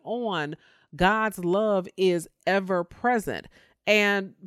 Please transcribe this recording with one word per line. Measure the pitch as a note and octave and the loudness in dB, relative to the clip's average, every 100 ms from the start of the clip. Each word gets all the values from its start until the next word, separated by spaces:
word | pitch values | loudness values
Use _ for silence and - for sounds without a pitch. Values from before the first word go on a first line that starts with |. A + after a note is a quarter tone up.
on, | - A#3 A3+ F3 D3 D#3 _ _ _ D3 | -8 -6 -4 -4 -4 -8 _ _ _ 0
God's | F#3 A3 A3 G3 | 2 2 0 -2
love | F3 G3 A3 G3 F3+ - | -2 0 2 0 -2 0
is | F#3 F3 D#3+ _ - | 2 2 -2 _ -2
ever | G3 F#3+ F3+ | 0 0 -2
present. | F3 - A#3+ A#3+ - F2 - _ _ _ - | -4 -4 0 0 -2 -6 -10 _ _ _ 2
And | G#3 G#3 G3+ G3 - | 4 4 0 -4 -12